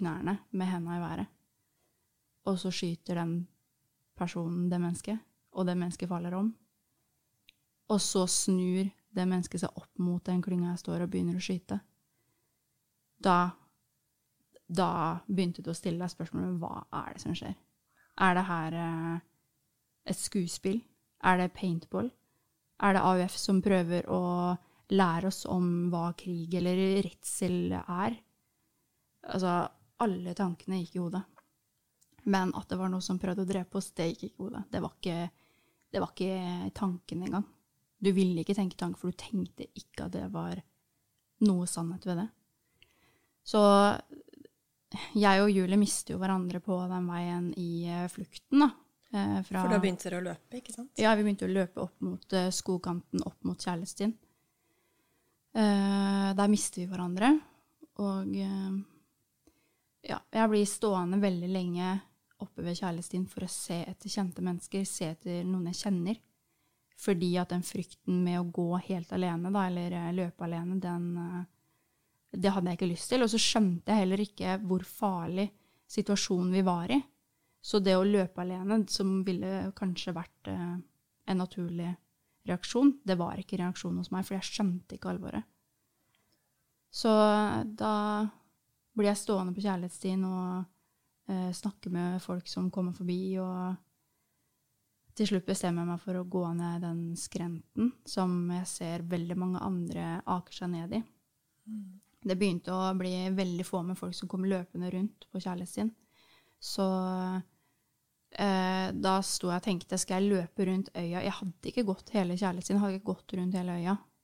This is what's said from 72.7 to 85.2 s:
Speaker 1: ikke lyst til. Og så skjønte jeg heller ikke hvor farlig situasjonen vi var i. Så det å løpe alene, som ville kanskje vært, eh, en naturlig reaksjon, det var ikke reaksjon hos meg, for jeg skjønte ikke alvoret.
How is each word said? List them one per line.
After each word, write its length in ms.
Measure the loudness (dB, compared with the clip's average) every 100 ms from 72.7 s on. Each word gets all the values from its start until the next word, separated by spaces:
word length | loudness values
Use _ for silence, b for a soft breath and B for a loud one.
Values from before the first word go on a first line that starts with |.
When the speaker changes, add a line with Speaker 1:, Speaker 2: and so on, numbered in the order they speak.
| 0
Speaker 1:
ikke 160 | 0
lyst 160 | -2 0
til. 140 | 2
Og 60 | 4
så 100 | 4
skjønte 480 | 4 6 6 4 4
jeg 100 | 4
heller 200 | 4 2
ikke 500 | 0 -2 -2 -2 0
hvor 160 | 0 -2
farlig 640 | -2 -2 0 -2 -2 -2 -4 b b b
situasjonen 640 | -2 0 2 2 2 2
vi 100 | 4
var 300 | 4 2 2
i. 100 | 2 0 _ _ _ _ _
Så 220 | 0 2
det 120 | 6 6
å 100 | 6
løpe 340 | 4 2 -2
alene, 480 | -4 -4 0 2 2
som 340 | 0 2 2
ville 480 | 0 -2 -2 -4 -4 -4
kanskje 380 | -4 -4 -6
vært, 340 | -6 -8 _ -8
eh, 300 | -6 -4 -6 -10 _ _ _ -2
en 100 | -2
naturlig 600 | -2 -4 -6 -4 -4 -6 _ _ _ _ -6
reaksjon, 520 | -4 -2 6 6 6 0
det 120 | 0
var 180 | 0 -4
ikke 220 | -6 -4
reaksjon 380 | -2 -4 -4 -4
hos 140 | -2
meg, 140 | -4 -2
for 100 | -4
jeg 80 |
skjønte 540 | -4 0 0 0 -6 -10
ikke 140 | -6
alvoret. 320 | -6